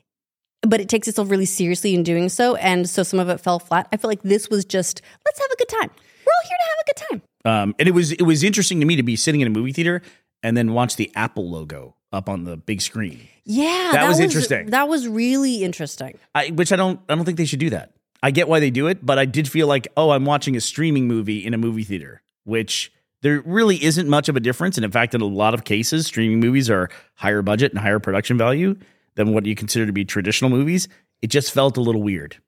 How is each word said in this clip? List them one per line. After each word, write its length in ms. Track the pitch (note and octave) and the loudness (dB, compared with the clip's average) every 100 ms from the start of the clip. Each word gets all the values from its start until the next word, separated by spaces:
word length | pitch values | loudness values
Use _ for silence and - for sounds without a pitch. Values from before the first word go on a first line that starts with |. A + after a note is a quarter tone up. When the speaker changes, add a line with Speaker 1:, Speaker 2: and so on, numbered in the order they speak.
| _ _ _ _ _ _ | _ _ _ _ _ _
Speaker 1:
But 160 | A3+ A3 | 2 2
it 80 | G3 | 2
takes 180 | A3+ A3 | -2 0
itself 240 | G#3+ G3 | -2 0
really 140 | G3 F#3 | 0 0
seriously 480 | - F3 F3 G3+ F3+ | 0 0 0 0 2
in 80 | |
doing 260 | E3 E3+ F3+ | 2 2 0
so, 260 | - B3 A3+ | 2 2 2
and 320 | F#3 F3+ F3 | 0 0 0
so 140 | - | -2
some 180 | F3+ F#3+ | 0 0
of 80 | F3 | 0
it 100 | F3 | -2
fell 180 | F#3 F3 | -2 -2
flat. 300 | - E3+ - | 0 -2 0
I 60 | G#3+ | -4
feel 120 | A3+ | -2
like 100 | G#3 | -2
this 260 | F#3+ G#3 - | 0 0 0
was 160 | G#3 | -2
just, 380 | F#3+ F#3+ F3 - - - D5 | -2 -2 -2 -6 -14 -6 -4
"Let's 140 | C#5+ | -2
have 100 | C#5 | -2
a 40 | B4+ | -2
good 120 | B4 | -2
time. 200 | A4 - - _ _ | -2 -4 -8 _ _
We're 100 | C5 | 0
all 140 | F5 E5+ | 2 0
here 100 | F5+ | -2
to 120 | E5 | -2
have 80 | D#5+ | -2
a 60 | D5+ | -2
good 360 | - D5+ A3 - _ | -4 -4 -10 -12 _
time." 180 | A2+ G#2+ | -2 0
Speaker 2:
Um, 120 | G2+ - | 0 2
and 100 | E3 | 2
it 40 | |
was, 180 | F3 E3 | 2 0
it 100 | E3+ | 0
was 220 | E3+ D3+ | 2 2
interesting 360 | F#3+ G3+ F#3 F3 | 2 0 0 0
to 60 | D3+ | 2
me 100 | E3 | 2
to 60 | |
be 140 | A#2+ A2 | 0 -2
sitting 260 | - D3+ | 0 0
in 60 | A#2+ | 2
a 20 | |
movie 220 | G#2+ B2+ | 0 -2
theater 300 | C#3 E3+ F3 - _ _ _ | -2 -2 -2 -6 _ _ _
and 120 | A2+ A#2 | -2 0
then 180 | A2+ | 2
watch 240 | A#2 A#2+ - | 2 0 -2
the 140 | G#2 G2+ | -4 -4
Apple 340 | A2+ - F2 | -4 -4 -8
logo 460 | E2 D2+ C#2+ B1+ _ _ | -8 -12 -16 -18 _ _
up 160 | G2 F#2+ | -8 -6
on 140 | F#2+ | -6
the 140 | F2 D#2+ | -8 -10
big 220 | - G2+ | -8 -6
screen. 480 | - A2+ F#2+ B1 - _ | -6 -6 -8 -10 -20 _
Speaker 1:
Yeah, 200 | - A3+ D#4 | -4 -2 0
Speaker 2:
That 260 | F4+ F4+ | 0 0
Speaker 1:
that 140 | D3+ - | 2 4
Speaker 2:
was 100 | - | 4
Speaker 1:
was 20 | |
Speaker 2:
interesting. 480 | - D#3 C3 A#2 G#3 | 2 2 0 -2 0
Speaker 1:
that 200 | B3+ D4 | 0 0
was 200 | D#4+ A#3+ | -2 -2
really 560 | A3 A#3+ C4+ C4+ A#3 | -2 0 0 0 -2
interesting. 560 | F3+ E3+ D3 - C3 - _ D3 | -4 -6 -10 -10 -14 -14 _ -4
Speaker 2:
I, 140 | C#3+ | -2
which 220 | D#3+ E3+ | 0 2
I 40 | F#3+ | 2
don't, 240 | F#3 F#3 - | 2 -2 -4
I 60 | D#3 | -2
don't 100 | E3+ | -2
think 140 | E3+ | -2
they 60 | D3+ | -2
should 120 | C3+ | 0
do 120 | D#3+ | -2
that. 220 | F#2 - _ _ - | -2 -8 _ _ -4
I 80 | C#3 | 0
get 180 | C#3+ D#3 | 2 2
why 120 | D#3+ | 4
they 100 | C#3+ | 2
do 160 | B2 D#3 | 2 0
it, 180 | F#3+ | 0
but 140 | B2+ C3+ | 2 2
I 80 | C3+ | 2
did 220 | B2 C#3+ | 0 -2
feel 160 | D#3+ D3 | 2 2
like, 220 | C#3 - D3 | 2 0 0
"Oh, 140 | D#3+ | 4
I'm 140 | C#3 C#3 | 4 2
watching 300 | C#3+ C#3+ A#2+ | 0 0 -2
a 60 | |
streaming 460 | - - E3 C#3+ A#2+ | -4 -2 0 2 2
movie 360 | A2+ G#2+ G#2 | 0 -2 -4
in 120 | G#2 A2+ | -4 -2
a 20 | |
movie 260 | A#2 A2 | -2 -2
theater," 380 | G2+ F#2+ C#2 A1 _ _ | -4 -8 -10 -20 _ _
which 480 | G#2 A2+ A2 - - _ _ _ | -4 -4 -2 -6 -8 _ _ _
there 180 | C#3+ D3 D#3+ | 0 0 0
really 360 | G3+ A3 E3+ | 2 4 4
isn't 240 | D#3 D#3 C#3+ | 2 2 2
much 220 | D3 D3 | 2 2
of 60 | C3+ | 0
a 40 | |
difference. 380 | A#2+ A#2+ F3+ D#3+ | 0 -2 -2 -2
And 80 | G#2+ | -2
in 60 | |
fact, 240 | A#2 A#2+ A#2+ | 0 0 0
in 60 | |
a 40 | G#2 | -2
lot 300 | G2 G#2+ A2+ | 0 0 0
of 80 | |
cases, 420 | - G#2+ A2+ D#3 D3+ | -2 -2 0 -2 -2
streaming 340 | A2+ A2+ A2+ | 0 2 2
movies 300 | A#2+ C3+ A#2 | 4 2 2
are 220 | F#2+ F2+ - - - | 0 -2 -8 -20 -6
higher 260 | G2+ G#2 | -2 0
budget 300 | G2+ G#2+ C#3 | 0 2 0
and 80 | F#2+ | 0
higher 160 | G2+ G#2 | 0 0
production 400 | G2+ F#2+ - B2 | 0 -2 0 2
value 380 | A2+ C#3+ F#3+ G3 - _ _ - | 2 2 0 -2 -10 _ _ -2
than 180 | G#2+ | 2
what 120 | G#2+ G#2 | 2 0
you 80 | G2+ | -4
consider 300 | G#2 A#2 G#2+ | -4 -2 0
to 60 | |
be 140 | G2 F#2+ | -2 -2
traditional 440 | G#2 F#2+ - C3 | -2 -2 0 2
movies. 380 | B2+ D3 F3+ - _ _ - | 2 2 0 -2 _ _ -8
It 60 | A2+ | -2
just 240 | D3 C#3 | 0 0
felt 240 | C#3 C3+ B2 | 2 2 2
a 60 | |
little 200 | A#2 A2 | 0 0
weird. 360 | G#2 F2+ C#2+ - | 0 -4 -6 -16